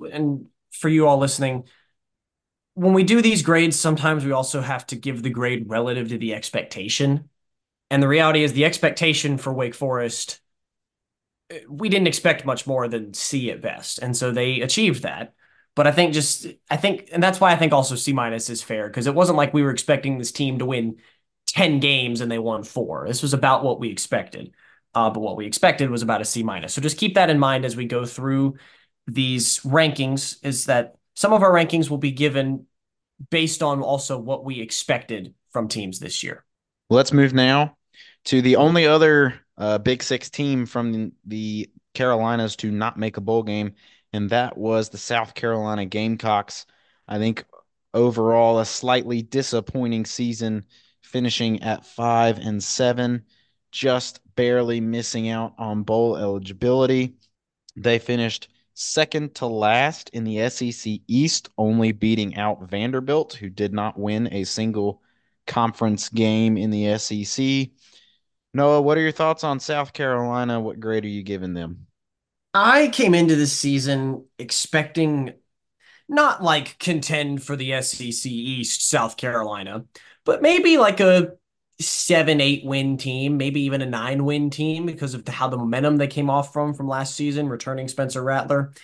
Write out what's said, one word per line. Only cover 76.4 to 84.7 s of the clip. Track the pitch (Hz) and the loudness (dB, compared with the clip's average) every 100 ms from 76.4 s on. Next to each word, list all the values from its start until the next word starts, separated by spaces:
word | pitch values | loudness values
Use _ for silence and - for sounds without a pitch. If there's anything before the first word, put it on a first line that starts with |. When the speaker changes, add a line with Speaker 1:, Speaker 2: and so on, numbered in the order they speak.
Speaker 1:
like, | 175 151 135 - | 2 0 0 -6
contend | - 165 - 156 147 139 | -2 -2 -2 -2 -2 -4
for | 135 143 | -6 -6
the | 131 | -4
S | 131 131 - | -4 -4 -6
E | 123 | -6
C | 117 135 | -6 -6
East, | 117 120 131 117 - - | -6 -6 -6 -4 -2 0
South | 143 113 - | 0 0 -4
Carolina, | 127 117 107 101 98 107 - - - _ | -4 -4 -4 -6 -8 -12 -14 -20 -20 _
but | - - | -2 4
maybe, | 294 349 349 320 | 4 6 6 6
like, | 214 202 | 6 6
a | 190 185 170 - _ _ _ - | 6 6 4 -6 _ _ _ -10
seven, | 160 - - 170 156 151 | -6 -4 2 4 4 4
eight | 139 143 135 | 4 2 -2
win | 139 135 131 | -2 0 -2
team, | 135 131 139 143 | -4 -4 -2 -2
maybe | 135 143 | -2 -2
even | 139 135 | -2 -2
a | 131 | -4
nine | 117 120 139 143 | -4 -4 -2 0
win | 147 147 | 0 -2
team | 143 156 | -2 -4